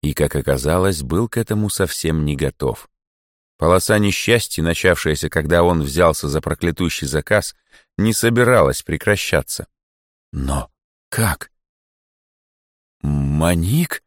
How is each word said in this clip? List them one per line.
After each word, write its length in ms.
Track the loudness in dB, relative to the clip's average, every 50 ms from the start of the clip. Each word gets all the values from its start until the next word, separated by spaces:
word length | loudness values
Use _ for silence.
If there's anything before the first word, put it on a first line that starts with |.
| -4
И, 100 | -4 0
как 220 | 0 -2 0 0
оказалось, 640 | -2 0 0 -2 0 0 0 0 2 2 0 0 -2
был 260 | -4 -4 -2 -2 -2
к 100 | -2 -2
этому 320 | -4 -4 -2 -2 -2 -2 -2
совсем 540 | 0 -2 -2 -2 -2 -4 -2 -2 0 0 0
не 100 | -2 -2
готов. 560 | -2 -2 -4 -4 _ -4 -4 -4 -6 -12 _ _ _ _ _ _ _ _ _ _ _ _ _ _
Полоса 400 | _ 2 4 4 4 4 2 2
несчастья, 640 | 2 2 0 0 -2 0 2 2 2 2 -2 -4 -2
начавшаяся, 680 | -2 -2 -2 2 2 2 2 2 0 -2 -2 -2 -4 -4
когда 340 | -2 -2 0 2 2 4 4
он 200 | 4 2 2 0
взялся 440 | -2 0 4 4 4 4 2 -4
за 140 | -2 -4 -2
проклятущий 680 | -2 -4 -6 -2 -2 -4 -2 -2 -2 -4 -2 -4 -6
заказ, 480 | -4 -4 -4 0 2 0 0 0 -2 -12 _ _ _ _ -20 _ _ _
не 140 | 0 0 0
собиралась 680 | 0 2 0 2 4 4 4 4 6 4 4 4 2 -2
прекращаться. 880 | -4 -6 -6 -2 0 0 0 0 0 0 0 0 0 -2 -8 -10 -10 _ _ _ _ _ _ _ _ _ _ _ _ _
Но 380 | -8 -6 -4 -2 -2 -4 -4 -8 _ _ _ _ _ _ _ _
как? 420 | -4 -2 -2 -2 -2 -4 -8 -20 _ _ _ _ _ _ _ _ _ _ _ _ _ _ _ _ _ _ _ _ _ _ _ _ _ _ _ _ _ _
"Маник?" 1000 | -4 -2 0 0 0 0 0 2 2 2 2 0 0 0 0 0 0 -2 -4 -12 _